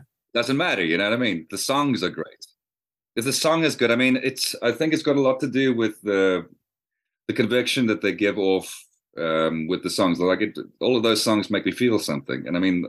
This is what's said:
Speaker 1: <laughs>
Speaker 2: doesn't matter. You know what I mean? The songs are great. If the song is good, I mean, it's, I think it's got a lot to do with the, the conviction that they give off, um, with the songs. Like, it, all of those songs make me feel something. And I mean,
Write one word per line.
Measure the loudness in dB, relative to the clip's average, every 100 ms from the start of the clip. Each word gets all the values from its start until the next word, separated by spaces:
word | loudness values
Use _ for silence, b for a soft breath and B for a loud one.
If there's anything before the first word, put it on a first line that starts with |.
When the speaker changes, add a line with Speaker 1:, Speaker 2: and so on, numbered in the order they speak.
| -4
Speaker 1:
<laughs> | _ _
Speaker 2:
doesn't | -4 0 0
matter. | 0 0
You | 0 0
know | 0
what |
I | 0
mean? | 0 -4 -6
The | -8
songs | -2 0 0 0
are | -2
great. | -6 -12 -12 -20 _ _ _ _ _ _ -6
If | -2
the |
song | 0 2 2
is | 2 2
good, | 2
I | 4
mean, | 4 2
it's, | 0 -4 -6 -2
I | -2
think | 0 0
it's | 0
got | 2 2
a |
lot | 2 0
to | -2
do | 0 0 2
with | 0 -2
the, | -2 2 2 2 -4 _ _ _ _ _ _ _ -6
the |
conviction | -2 2 2 0 0 0
that | 0
they | 0
give | 0 0 0
off, | 2 0 -2 -16 -20 _ _ -6
um, | -2 0 0 -2 -4
with | -4
the | -4
songs. | 0 0 2
Like, | 2 0
it, | -2 -6 -14 -4
all | 0 2
of |
those | 2 2
songs | 2 0 0
make | -2 -2
me |
feel | 0 2 2
something. | -2 -6 -6 -8 -4
And | -2
I |
mean, | 2 0